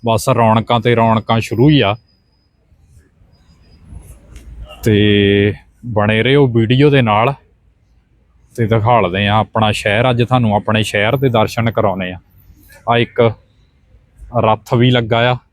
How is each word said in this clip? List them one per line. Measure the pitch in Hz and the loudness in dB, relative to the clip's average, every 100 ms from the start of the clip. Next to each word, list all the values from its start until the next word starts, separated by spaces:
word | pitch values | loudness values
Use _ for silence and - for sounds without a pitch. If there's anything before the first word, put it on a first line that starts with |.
| 113 | -2
ਬਸ | 113 - | -2 0
ਰੌਣਕਾਂ | 120 113 110 110 120 | 0 2 2 0 -2
ਤੇ | 113 | 0
ਰੌਣਕਾਂ | 117 113 110 - 117 | 2 2 0 0 -4
ਸ਼ੁਰੂ | 110 107 135 | -2 0 2
ਹੀ | 147 | 4
ਆ। | 104 104 _ _ _ _ _ _ _ _ _ - _ _ _ _ _ _ _ - - - - - - - - - - - | 0 -2 _ _ _ _ _ _ _ _ _ -20 _ _ _ _ _ _ _ -20 -20 -20 -20 -20 -20 -20 -20 -20 -20 -8
ਤੇ | - 104 104 104 101 101 101 104 _ _ 120 | 0 2 2 2 2 2 0 -4 _ _ -8
ਬਣੇ | 107 104 110 | -2 0 0
ਰਹੋ | 113 139 139 | 0 2 2
ਵੀਡੀਓ | 117 110 127 147 | 0 0 2 2
ਦੇ | 139 | 2
ਨਾਲ | 120 104 120 139 _ _ _ _ _ _ _ _ _ _ _ - | 2 0 0 -4 _ _ _ _ _ _ _ _ _ _ _ -6
ਤੇ | 110 | 0
ਦਿਖਾਲਦੇ | 113 107 120 92 92 101 | 0 2 2 2 0 0
ਆ | 104 | 0
ਆਪਣਾ | 104 113 107 | -2 -2 -2
ਸ਼ਹਿਰ। | 104 110 104 123 | 0 -2 0 0
ਅੱਜ | 120 | 0
ਤੁਹਾਨੂੰ | 120 127 113 | 0 0 0
ਆਪਣੇ | 104 101 110 | -2 -2 -2
ਸ਼ਹਿਰ | 107 107 104 139 | -2 -2 0 0
ਦੇ | 135 | 0
ਦਰਸ਼ਨ | 117 107 - 113 | 0 0 -2 -4
ਕਰਾਉਣੇ | 107 107 92 90 | 0 -2 -2 -8
ਆ। | 90 _ _ _ - _ - - | -10 _ _ _ -20 _ -16 -4
ਆ | 120 | -2
ਇੱਕ | 120 - 117 110 _ _ _ _ _ _ _ _ - 120 | -2 0 0 0 _ _ _ _ _ _ _ _ -10 -2
ਰੱਥ | 110 110 - | 0 -2 -2
ਵੀ | 127 127 | 0 2
ਲੱਗਾ | 123 113 117 120 | 0 -2 -2 0
ਆ। | 123 _ | -2 _